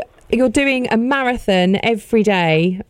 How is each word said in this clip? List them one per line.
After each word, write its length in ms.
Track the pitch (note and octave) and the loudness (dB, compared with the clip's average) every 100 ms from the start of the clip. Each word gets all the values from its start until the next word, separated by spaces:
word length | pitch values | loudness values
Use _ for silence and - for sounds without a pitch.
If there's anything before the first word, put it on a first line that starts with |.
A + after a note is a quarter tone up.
| - _ - | -2 _ -6
you're 180 | A#3 B3+ | 0 0
doing 400 | B3 C#4 C4 B3 | 0 0 -2 -2
a 60 | A3+ | -2
marathon 840 | A#3+ C#4 B3+ A#3+ - F#3 F3+ G3 | 0 -2 -2 -2 0 2 2 0
every 400 | - A3+ - A3+ | 0 -4 0 0
day, 580 | G#3 F#3+ E3+ D#3+ F3 F#3 | 2 2 2 2 0 -2